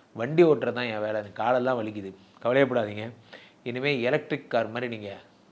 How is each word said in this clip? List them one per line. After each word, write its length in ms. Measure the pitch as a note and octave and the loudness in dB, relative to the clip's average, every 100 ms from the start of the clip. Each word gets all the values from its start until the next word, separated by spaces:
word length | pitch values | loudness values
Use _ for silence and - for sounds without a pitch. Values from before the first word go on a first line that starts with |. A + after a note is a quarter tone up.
| _ | _
வண்டி 300 | A2 A#2+ D#3+ | -8 0 6
ஓட்டுறது 280 | E3 C3+ A#2+ | 6 6 0
தான் 140 | A#2 B2 | -2 -4
என் 140 | G#2+ | -4
வேலை, 200 | G#2+ G#2+ | -2 -4
எனக்கு 140 | G2+ | -6
காலெல்லாம் 480 | G2+ A2+ B2+ B2+ B2 | -2 2 2 2 0
வலிக்குது." 320 | A2 G#2+ F#2+ F#2+ - - | -4 -8 -10 -14 -20 -6
கவலையப்படாதீங்க, 680 | A#2 C3 C3 B2 G#2+ G#2 A2+ A#2+ - - - _ | 2 4 4 2 -2 -6 -10 -14 -20 -20 -20 _
இனிமே 380 | A#2+ B2 C#3+ C3+ | -8 -4 0 0
எலக்ட்ரிக் 480 | A#2+ D3+ D3+ C#3+ - | 2 0 0 -6 -2
கார் 200 | A#2+ A2 | -2 -2
மாதிரி 280 | A#2 B2 A2 | -4 -6 -6
நீங்க 200 | G2+ F#2+ - _ _ | -10 -14 -18 _ _